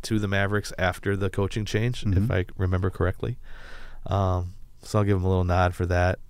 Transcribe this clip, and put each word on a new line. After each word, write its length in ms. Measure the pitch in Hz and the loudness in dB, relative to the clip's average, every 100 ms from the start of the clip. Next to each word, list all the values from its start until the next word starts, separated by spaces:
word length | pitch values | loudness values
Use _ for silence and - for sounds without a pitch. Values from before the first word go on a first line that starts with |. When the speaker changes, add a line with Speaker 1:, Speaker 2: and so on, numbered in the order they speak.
Speaker 1:
to 160 | - 110 | 0 0
the 80 | 101 | 0
Mavericks 440 | 98 98 104 - - | 0 0 0 -4 -2
after 400 | 92 90 104 101 | -2 0 -2 0
the 120 | 98 | -2
coaching 360 | - 98 - 104 | 0 -2 -2 -2
change, 380 | 107 117 127 | 0 0 -2
Speaker 2:
Mm-hmm. 200 | - 92 107 | 0 2 2
Speaker 1:
if 60 | |
I 140 | 95 92 - | 0 -2 -2
remember 320 | 92 90 92 | 0 0 0
correctly. 480 | - 90 - - 123 - - - - - - - | 0 -2 0 -4 -6 -10 -12 -12 -12 -12 -10 -2
Um, 460 | 98 95 90 90 - - - | 0 2 0 -2 -8 -16 -18
so 180 | - 107 | -2 0
I'll 60 | 101 | 2
give 120 | 98 | 2
him 60 | 92 | 4
a 20 | |
little 140 | 92 | 4
nod 320 | 90 90 90 87 | 4 4 4 2
for 100 | 87 | 2
that. 320 | 87 90 - | 4 4 2